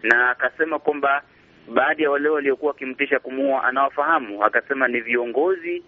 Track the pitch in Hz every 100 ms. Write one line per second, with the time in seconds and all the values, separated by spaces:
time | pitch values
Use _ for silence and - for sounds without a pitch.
0 | 110 120 123 123 127 - 160 151 - 147
1 | 139 143 - _ - - - 120 139 151
2 | 147 143 147 151 139 131 151 - 131 127
3 | 139 135 131 131 139 131 123 131 139 -
4 | 147 165 113 101 104 120 - 135 127 120
5 | 117 120 120 120 170 190 170 175